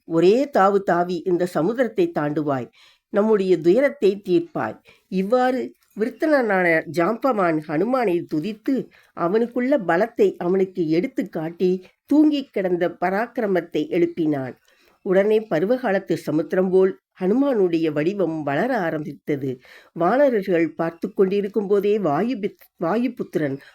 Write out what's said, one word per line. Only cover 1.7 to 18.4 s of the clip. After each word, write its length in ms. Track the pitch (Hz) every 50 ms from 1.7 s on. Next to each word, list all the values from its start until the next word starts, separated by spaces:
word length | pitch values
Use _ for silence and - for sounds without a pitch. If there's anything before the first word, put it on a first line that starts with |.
| 233 262 254 220 - 196 175 170 - 170
தாண்டுவாய். 500 | 147 147 147 160 147 147 139 131 117 - _ _ - _ _ _ _ -
நம்முடைய 480 | - 202 208 220 220 196 190 185 180
துயரத்தை 680 | 165 151 170 190 254 285 269 - - - 185 202 202 - 185
தீர்ப்பாய். 520 | 175 170 170 - - 160 120 110 113 - _ - _ _ _ -
இவ்வாறு 640 | 190 185 190 202 247 254 254 254 262 247 233 - - _ _ _ - 196
விருத்தனான 840 | 214 254 254 - 330 311 302 269 240 208 196 185 180 170 165 160 - 170 143 175
ஜாம்பவான் 600 | 170 190 233 220 - 269 233 208 185 170 160 156 151 170
ஹனுமானை 560 | 156 151 196 233 262 262 233 196 170 175 147 - 170
துதித்து 540 | 151 151 214 208 - - 302 269 233 - - _ _ _ _ - -
அவனுக்குள்ள 580 | 175 170 196 226 240 233 - 254 247 262 294 262 180
பலத்தை 500 | 170 165 175 220 226 - - 208 185 -
அவனுக்கு 520 | - 180 175 185 190 190 190 - 196 165 151
எடுத்து 400 | 160 170 208 269 - - 208 -
காட்டி 560 | - 175 156 165 170 - - 185 185 185 185 - _ _ _
தூங்கிக் 460 | - 277 302 302 302 285 277 269 _
கிடந்த 440 | - 214 190 180 180 170 175 170 175 -
பராக்கிரமத்தை 880 | 180 185 190 202 240 240 - 262 220 196 185 175 170 170 - 160 151 151
எழுப்பினான். 680 | - 170 175 170 170 175 160 151 147 135 131 123 - _ _ _ _ _ _ _ _ _
உடனே 380 | - 202 185 190 202 214 214 220
பருவகாலத்து 760 | 214 - 175 151 180 202 254 254 262 208 190 190 190 - 165
சமுத்திரம் 540 | 156 - - 151 156 160 165 175 185 185 190
போல் 280 | 180 185 190 190 190 _ _ _ _ -
ஹனுமானுடைய 720 | 185 180 214 262 277 285 254 208 185 175 165 160 160 156
வடிவம் 500 | 147 147 151 175 202 202 180 160 160 156